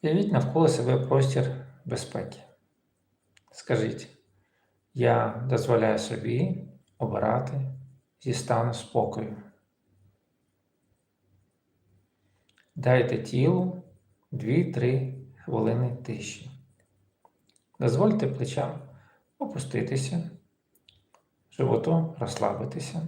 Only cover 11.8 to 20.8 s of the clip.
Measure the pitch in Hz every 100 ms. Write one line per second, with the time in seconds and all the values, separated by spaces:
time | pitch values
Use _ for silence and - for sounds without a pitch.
11.8 | _ _ _ _ _ _ _ _ _ -
12.8 | 127 127 113 107 - 123 147 180 180 175
13.8 | - _ _ _ _ - 107 151 - -
14.8 | 120 131 131 - - - - 113 110 117
15.8 | 123 - - 107 - - - - - _
16.8 | _ _ _ _ _ _ _ _ _ _
17.8 | 127 127 214 - 135 - 120 - - -
18.8 | - - _ _ _ _ 277 - - 117
19.8 | - 135 - 175 - - _ _ _ _